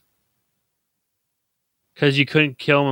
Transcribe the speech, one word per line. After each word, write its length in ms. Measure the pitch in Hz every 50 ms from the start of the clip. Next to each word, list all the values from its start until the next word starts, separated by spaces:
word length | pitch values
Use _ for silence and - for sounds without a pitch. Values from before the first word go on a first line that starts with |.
| _ _ _ _ _ _ _ _ _ _ _ _ _ _ _ _ _ _ _ _ _ _ _ _ _ _ _ _ _ _ _ _ _ _ _ _ _ _ _
'Cause 220 | - 147 143 139 143
you 60 | 139
couldn't 320 | - - 156 151 143 127 -
kill 240 | - - 143 143
'em 40 | 143 139